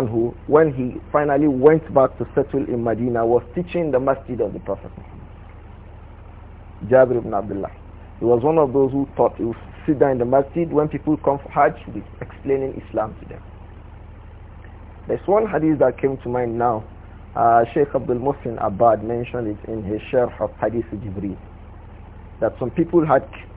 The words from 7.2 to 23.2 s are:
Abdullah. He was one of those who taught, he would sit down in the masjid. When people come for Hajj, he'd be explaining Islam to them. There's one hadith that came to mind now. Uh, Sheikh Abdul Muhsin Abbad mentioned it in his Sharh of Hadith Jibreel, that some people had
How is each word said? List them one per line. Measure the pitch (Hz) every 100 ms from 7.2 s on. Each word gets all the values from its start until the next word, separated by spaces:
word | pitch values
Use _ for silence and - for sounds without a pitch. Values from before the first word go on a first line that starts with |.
| 110
Abdullah. | 104 101 98 95 - - - - -
He |
was | 113 120
one | 139 160
of | 143
those | 135 135
who | 139 135 -
taught, | 117 -
he |
would | 117 113 - - -
sit | 143
down | 139
in | 127
the |
masjid. | 120 135 143 170 165
When | 143 151
people | 143 - 147
come | 139 139
for | -
Hajj, | 147 151 -
he'd | -
be | 104 - -
explaining | - - 135 135 135 - -
Islam | 110 107 -
to | -
them. | - - - - - - - - - - - - - - - - - -
There's | 113 -
one | 202 220
hadith | 170 156 147
that | 131 -
came | 139 131
to | 120
mind | 123 120 113
now. | 120 110 107 - - - - 127
Uh, | 117 117 117
Sheikh | - 143
Abdul | 139 123 123
Muhsin | 131 139 127 113
Abbad | 110 98 117 107
mentioned | 110 120 120 123 110 107
it | -
in | 110
his | 101 107 -
Sharh | 127 120 -
of | 104 -
Hadith | 110 117 113
Jibreel, | 104 107 95 98 - - - - - - - - - - -
that | 110 -
some | 123
people | - 165 175 156
had | 135